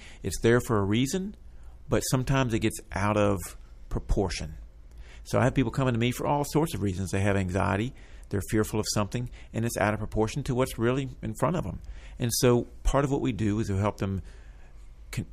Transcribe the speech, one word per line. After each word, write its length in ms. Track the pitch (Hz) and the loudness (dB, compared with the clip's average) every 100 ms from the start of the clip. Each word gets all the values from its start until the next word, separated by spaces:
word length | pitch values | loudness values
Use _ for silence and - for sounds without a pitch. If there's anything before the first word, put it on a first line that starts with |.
| - - | -12 -10
It's 160 | 98 - | -6 2
there 180 | 113 120 | 6 6
for 180 | 123 110 | 4 2
a 40 | |
reason, 540 | 98 107 135 185 196 - - - - - - | 4 2 2 0 -4 -10 -16 -18 -16 -16 -2
but 120 | 110 | 0
sometimes 520 | - 131 127 135 127 | 2 2 4 2 2
it 40 | 110 | 2
gets 220 | 107 - - | 0 -2 -6
out 240 | - 104 107 | 0 2 4
of 220 | 101 98 - - - - - | 4 2 -4 -12 -16 -18 -6
proportion. 640 | 117 - - 95 - 78 78 - - - - - - | -4 2 2 2 -2 -8 -10 -14 -18 -18 -18 -16 -16
So 140 | - 117 | -2 2
I 60 | |
have 100 | 120 | 4
people 160 | 120 117 | 4 2
coming 220 | 123 131 | 2 2
to 60 | 117 | 2
me 100 | 120 | 0
for 140 | 120 - | 0 0
all 180 | 143 | 0
sorts 300 | 143 - 165 | 2 2 2
of 80 | 101 | 0
reasons. 280 | 101 90 92 | -2 -2 -2
They 100 | 98 | 0
have 160 | 101 98 | 2 2
anxiety. 560 | 92 95 95 95 120 - - - - | 0 0 2 0 -2 -6 -16 -18 -6
They're 120 | 101 - | -6 0
fearful 280 | 110 107 110 | 0 2 0
of 60 | 104 | 0
something, 380 | - 104 123 123 - - | 0 -2 -4 -6 -10 -8
and 100 | 113 | -4
it's 140 | 117 - | -2 2
out 160 | 104 | 2
of 60 | 104 | 2
proportion 420 | 104 107 110 147 | 0 0 0 0
to 100 | 135 | -2
what's 240 | 123 131 - | 0 0 0
really 300 | 113 131 135 - | 0 0 -2 -6
in 100 | 113 110 | -8 0
front 160 | 131 175 | 0 0
of 80 | |
them. 160 | - 80 - - - - | -4 -8 -10 -14 -14 -4
And 120 | 117 | -2
so 360 | - 127 123 120 - | 4 6 6 2 -2
part 240 | - 135 139 | 2 4 4
of 40 | |
what 120 | 139 | 2
we 100 | 135 | 0
do 260 | 104 107 104 | 0 2 2
is 100 | 101 | 0
to 80 | 98 | 2
help 180 | 101 - | 0 0
them 240 | 98 95 - - - - - - - - - | -2 -2 -6 -14 -18 -18 -18 -18 -18 -18 -8
con-, 140 | - - | -6 -6